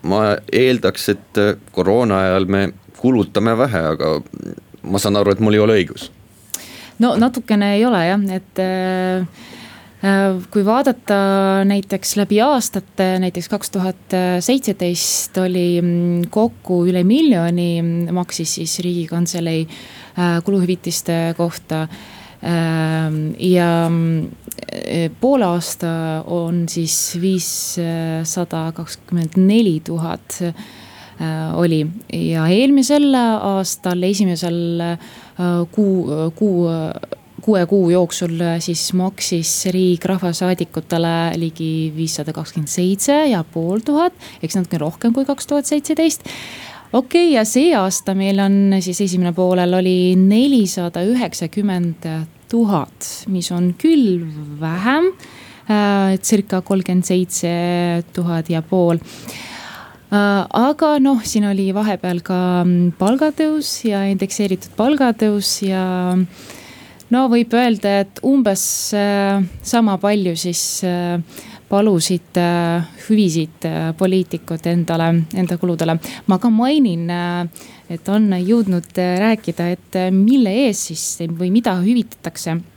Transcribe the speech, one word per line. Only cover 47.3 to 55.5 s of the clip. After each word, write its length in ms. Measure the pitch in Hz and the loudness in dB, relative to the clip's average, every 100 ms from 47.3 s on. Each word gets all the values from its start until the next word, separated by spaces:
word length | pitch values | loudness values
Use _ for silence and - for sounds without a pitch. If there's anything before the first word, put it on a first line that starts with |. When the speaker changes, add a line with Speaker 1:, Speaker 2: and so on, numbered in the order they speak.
Speaker 2:
ja 80 | 262 | 2
see 300 | 220 247 330 | 2 2 2
aasta 400 | 262 190 185 - | 2 0 -2 -4
meil 240 | 190 196 196 | -2 0 2
on 380 | 196 196 196 190 | 2 4 4 2
siis 160 | 180 175 | 0 -2
esimene 300 | 196 185 175 | -2 0 0
poolel 460 | 165 180 180 175 185 | 2 2 2 2 2
oli 340 | 185 185 180 | 2 2 4
nelisada 880 | 185 190 214 277 262 190 - 175 170 | 4 6 6 4 4 2 -2 -4 -2
üheksakümmend 1040 | 190 247 202 - 160 202 208 180 175 165 165 160 160 - - | 0 0 -2 -6 -6 -2 -2 0 -2 -4 -6 -6 -8 -14 -4
tuhat, 560 | 233 220 185 131 - - - - | 0 2 2 -2 -10 -14 -10 -4
mis 160 | 185 175 | -4 -2
on 220 | 175 180 175 | 0 0 2
küll 400 | 311 320 226 180 165 151 147 147 | 2 4 4 0 -4 -10 -12 -6
vähem, 480 | 160 170 214 285 370 381 - - - | -4 -2 0 2 0 -2 -20 -20 -20